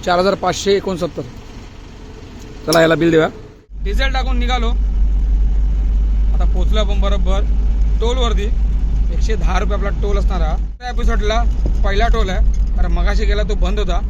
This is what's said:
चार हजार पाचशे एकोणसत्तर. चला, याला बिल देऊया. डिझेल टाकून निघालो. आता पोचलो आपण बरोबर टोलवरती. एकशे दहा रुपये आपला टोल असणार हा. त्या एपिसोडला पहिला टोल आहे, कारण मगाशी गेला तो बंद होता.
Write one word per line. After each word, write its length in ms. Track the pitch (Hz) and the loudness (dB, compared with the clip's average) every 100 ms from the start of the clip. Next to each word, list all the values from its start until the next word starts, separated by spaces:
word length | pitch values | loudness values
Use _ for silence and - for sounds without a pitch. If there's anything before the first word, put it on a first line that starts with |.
| 185 | 0
चार 140 | 175 | 2
हजार 140 | 190 196 | 2 0
पाचशे 400 | 185 170 196 196 | -2 -2 0 0
एकोणसत्तर. 460 | 190 180 165 - 127 - - - - - - - - - - - - - - | 0 -4 -6 -6 -12 -14 -16 -18 -18 -18 -20 -18 -18 -18 -18 -18 -16 -12 -2
चला, 160 | 165 | 2
याला 140 | 165 160 | 2 2
बिल 160 | 170 | 2
देऊया. 160 | 160 160 - - - _ - | 2 2 -4 -20 -20 _ -8
डिझेल 300 | - 202 269 | -4 -2 0
टाकून 240 | 262 - 247 | -2 -2 -2
निघालो. 300 | 247 254 - - - - - - - - - - - - - - - - - | 0 0 0 0 0 2 2 2 2 2 2 2 0 0 0 2 2 2 2
आता 120 | - 151 | 2 2
पोचलो 260 | 165 175 160 | 2 2 2
आपण 200 | - - | 2 0
बरोबर 400 | 151 - 180 185 160 - - - - - | 2 2 2 2 0 0 0 0 0 0
टोलवरती. 500 | 226 247 233 220 208 - - - - - - | 0 0 0 0 0 0 0 0 0 0 0
एकशे 220 | - - 175 | 0 0 0
दहा 240 | 165 185 | 0 0
रुपये 180 | 185 202 | 0 -2
आपला 120 | 202 160 | -2 -2
टोल 160 | 202 208 | 0 2
असणार 240 | - 185 | 0 0
हा. 140 | 160 175 - - | 0 0 -4 -8
त्या 100 | 247 | -6
एपिसोडला 520 | 233 226 220 208 220 240 - - - | -2 0 2 2 2 0 0 0 2
पहिला 240 | 202 196 233 | 2 2 2
टोल 220 | 226 190 | 2 2
आहे, 440 | 185 - - - - | 2 2 2 0 0
कारण 160 | 180 | 0
मगाशी 340 | 170 - - 208 | 2 2 2 0
गेला 180 | 208 | 0
तो 120 | 190 214 | 0 0
बंद 240 | 175 214 | 0 0
होता. 200 | 202 170 | 0 0